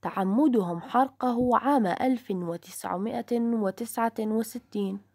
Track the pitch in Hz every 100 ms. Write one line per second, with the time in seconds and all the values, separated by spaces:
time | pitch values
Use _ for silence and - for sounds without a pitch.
0 | 180 190 190 208 302 240 180 170 - 240
1 | 269 _ 254 240 247 233 254 285 202 -
2 | 262 247 - 190 170 170 - - 185 185
3 | 208 240 233 240 233 233 202 196 233 -
4 | 226 226 214 214 226 240 _ 208 196 196
5 | _